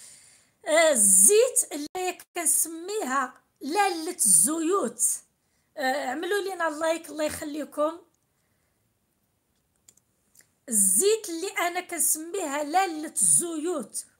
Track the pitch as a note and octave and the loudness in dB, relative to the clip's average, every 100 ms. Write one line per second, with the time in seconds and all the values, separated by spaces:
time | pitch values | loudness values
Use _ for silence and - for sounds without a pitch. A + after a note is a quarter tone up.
0 | - - - _ _ _ - D#4 D#4+ C4 | -20 -20 -20 _ _ _ 0 4 4 4
1 | G3+ - - G#4 B4 B4 - D#4 D4 F#4 | 6 8 8 6 4 2 -2 -6 -8 -6
2 | F#4 F4 - F4+ D#4+ - D#4 E4 F4+ G#4+ | -6 -6 -10 -4 0 0 -2 -6 -8 -6
3 | D4+ C4+ B3+ - _ _ C4+ F4+ G4 E4+ | -2 -2 -4 -8 _ _ -6 0 0 -2
4 | D#4+ F4+ - - - E4 D#4+ G4 B3 - | -8 -2 4 4 4 0 0 0 -2 -2
5 | - - - _ _ _ _ - C4 C#4+ | -4 -4 -10 _ _ _ _ -4 -2 -2
6 | C4+ C4+ F4 G4+ F#4+ F4+ E4 D4 D#4+ E4 | -4 -6 -2 -2 -4 -4 -4 -2 -2 -2
7 | E4 D4+ D4+ - D#4 D4 C#4 - D4+ E4+ | -4 -4 -4 -4 -8 -8 -8 -2 -2 -2
8 | - _ _ _ _ _ _ _ _ _ | -16 _ _ _ _ _ _ _ _ _
9 | _ _ _ _ _ _ _ _ _ _ | _ _ _ _ _ _ _ _ _ _
10 | _ _ _ _ _ _ - A3 G3+ - | _ _ _ _ _ _ -2 2 4 4
11 | G4 A4 G4+ E4 F#4+ - F4 F4+ F4+ E4+ | 2 0 -2 -8 -8 -4 -2 -4 -8 -2
12 | - D#4 E4 G4 D#4+ C#4+ D4 E4+ F#4+ D#4 | -2 -2 -4 -6 -4 -4 0 0 0 -4
13 | D4+ - - - E4+ E4 D#4 E4 A3 - | -8 -2 2 2 0 -4 -4 -4 -6 -12
14 | - | -14